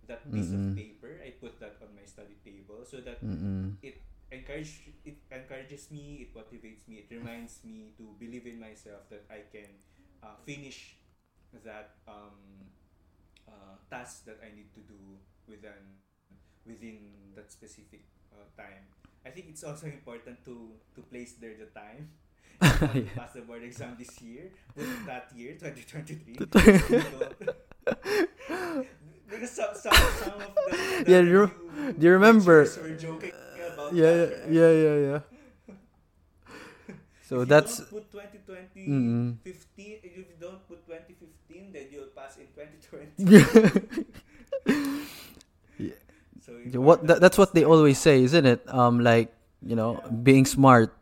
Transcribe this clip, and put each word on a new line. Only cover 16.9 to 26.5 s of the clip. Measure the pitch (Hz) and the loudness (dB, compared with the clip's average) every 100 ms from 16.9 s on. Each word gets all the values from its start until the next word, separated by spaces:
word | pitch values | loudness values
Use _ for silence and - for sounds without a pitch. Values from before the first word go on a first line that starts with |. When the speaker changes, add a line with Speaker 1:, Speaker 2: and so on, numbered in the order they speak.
| 107 104 101 98 | -20 _ _ _
Speaker 1:
that | 98 101 | -20 -20
specific, | _ 107 _ 101 104 _ _ _ | _ _ _ _ _ _ _ _
uh, | 104 101 _ | _ _ _
time. | 101 95 98 _ _ _ 127 | -20 _ _ _ _ _ -20
I | |
think | 151 165 | -20 -20
it's | 156 | -20
also | 156 147 156 | -20 -20 -20
important | 135 - 117 123 123 | -20 -20 -20 -20 -20
to, | - 120 113 110 _ _ | -20 -20 -20 _ _ _
to | |
place | 117 123 120 _ | _ -20 -20 _
there | 113 107 | -20 -20
the | 107 110 | -20 -20
time. | 104 120 156 | -20 -20 -20
<laughs> | _ _ _ _ _ | _ _ _ _ _
If | 170 - | -2 -2
you | 147 | -6
want | |
to | 123 104 | -8 -12
Speaker 2:
<laughs> | |
Yeah. | 117 | -16
Speaker 1:
pass | 120 | -20
the | 127 | -20
board | 113 117 | -20 -20
exam | 120 120 123 120 | -20 -20 -20 -20
this | 120 - | -20 -20
year, | 120 120 180 _ _ - | -20 -20 -20 _ _ -20
put | 247 247 196 | -18 -16 -18
that | 127 - | -20 -20
year, | 120 120 156 | -20 -20 -20
twenty | 165 127 | -20 -20
twenty-three. | - 156 156 156 - 117 | -20 -20 -18 -20 -20 -16
Speaker 2:
<laughs> | 202 | -2